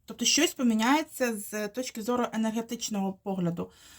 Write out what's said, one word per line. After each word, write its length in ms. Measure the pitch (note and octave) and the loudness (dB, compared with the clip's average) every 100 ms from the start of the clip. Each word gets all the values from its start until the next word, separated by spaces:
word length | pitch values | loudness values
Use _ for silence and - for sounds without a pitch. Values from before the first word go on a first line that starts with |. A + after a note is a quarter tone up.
Тобто 200 | - A3 | -20 -2
щось 300 | A#3+ - F4 | 2 4 4
поміняється 840 | - B3 A3 A3+ D4 D#4 - B3 A3 | 2 2 4 4 4 2 -2 -2 -2
з 320 | G#3 G#3+ G#3 | -6 -6 -6
точки 340 | A3+ B3+ - | -4 -8 -6
зору 240 | A3 B3 A#3 | -2 0 0
енергетичного 800 | A3 A3 A3 A3+ A#3 - G3+ G3 | 0 -2 -2 -6 -6 -4 -2 -2
погляду. 580 | F#3+ - F#3+ F3 F3 F3+ - - | -4 -6 -2 -2 -2 -8 -12 -20